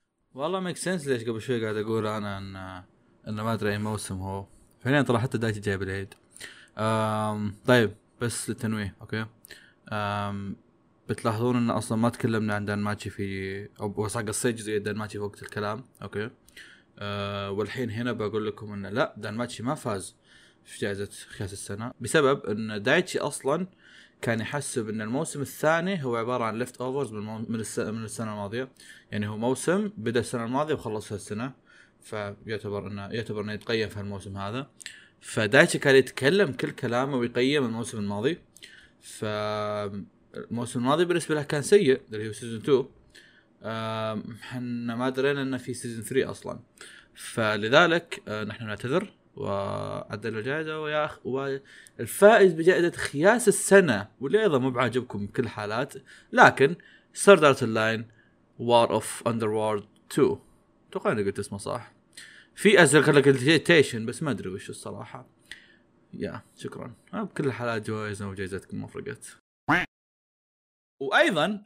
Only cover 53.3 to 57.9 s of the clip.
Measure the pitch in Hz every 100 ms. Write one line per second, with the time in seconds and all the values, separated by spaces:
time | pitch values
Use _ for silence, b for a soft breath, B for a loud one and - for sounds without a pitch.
53.3 | 240 226 190 - 196 175 104 104 _ 135
54.3 | 208 214 135 131 123 123 117 120 104 101
55.3 | - 117 - 104 113 143 - b b b
56.3 | 233 170 - 143 175 b b b - -
57.3 | 185 151 123 117 110 110